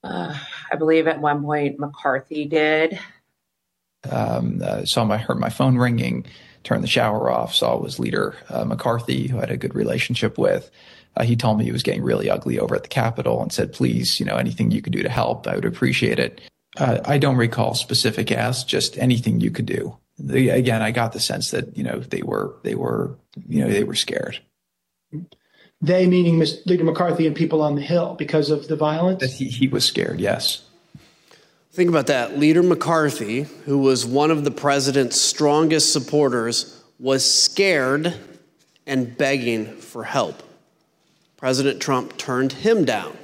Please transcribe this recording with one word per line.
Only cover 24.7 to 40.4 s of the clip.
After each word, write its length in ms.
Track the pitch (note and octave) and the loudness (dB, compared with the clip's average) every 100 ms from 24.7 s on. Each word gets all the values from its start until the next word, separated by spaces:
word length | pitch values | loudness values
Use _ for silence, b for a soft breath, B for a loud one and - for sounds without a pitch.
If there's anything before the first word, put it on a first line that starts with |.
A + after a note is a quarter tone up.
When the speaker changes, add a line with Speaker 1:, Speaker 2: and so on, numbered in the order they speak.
| _ _ _ _ D3+ F3 b b b b b | _ _ _ _ -14 -14 b b b b b
Speaker 3:
They 260 | - F3+ F3+ | 2 4 6
meaning 320 | F3+ E3+ E3 | 6 6 4
Mis-, 260 | D3+ - - | 2 0 -2
Leader 180 | F3+ | 2
McCarthy 440 | E3 D#3+ F3 E3 D#3+ | 2 2 0 2 0
and 80 | D3+ | 2
people 260 | E3 D#3 | 2 2
on 140 | D3+ C#3+ | 2 0
the 60 | |
Hill 340 | C#3+ F3 - - | 0 0 0 -4
because 340 | D3 D#3 C#3+ | 0 0 2
of 180 | D3 - | 0 0
the 80 | D3+ | 0
violence? 440 | D3+ D#3 F3+ F#3 | 0 2 0 0
Speaker 2:
That 120 | F3 | -4
he, 180 | - A#2+ | -4 -6
he 180 | A#2 C3 | 0 0
was 180 | - - | 2 0
scared, 340 | - - - | 0 -2 -2
yes. 440 | - - - - _ _ _ b b b b b b b b | -2 -2 -2 -4 _ _ _ b b b b b b b b
Speaker 4:
Think 160 | - F3+ | 2 4
about 180 | E3 C#3 | 4 2
that. 300 | C3+ A#2 C#3+ | 0 0 2
Leader 260 | D3+ D#3+ | 4 6
McCarthy, 840 | F3+ E3 D3 E3 D3+ - G#2 A#2+ D3 - - | 6 4 2 2 2 0 -4 -4 -4 -10 -2
who 140 | C#3 | 2
was 260 | C3+ C3 A#2 | 4 2 2
one 260 | C3 D3+ | 2 2
of 120 | D#3 | 2
the 80 | C#3+ | 0
president's 680 | - C#3+ C#3 C3+ C#3 A#2+ - | -2 0 2 2 2 2 0
strongest 720 | - - D3+ D3 D#3+ D#3 D3 | 0 2 2 4 4 4 2
supporters, 880 | D#3 B2+ D3 C#3 B2 A2+ A#2 - - _ _ | 0 0 2 2 2 0 -2 -6 -14 _ _
was 300 | B2+ C3+ - | 0 2 2
scared 840 | - - - G3 D#3+ C3 C#3+ E3 E3+ - - _ _ _ _ - | 2 2 2 2 4 2 2 0 -4 -14 -20 _ _ _ _ -4
and 300 | C3+ A#2+ A#2+ | -2 -2 -2
begging 480 | C#3 C#3 A#2+ A2+ G#2+ - | 0 0 0 -2 -4 -12
for 260 | - A#2+ | -16 -14
help. 380 | A2 C#3+ F#2+ - | -4 -2 -2 -6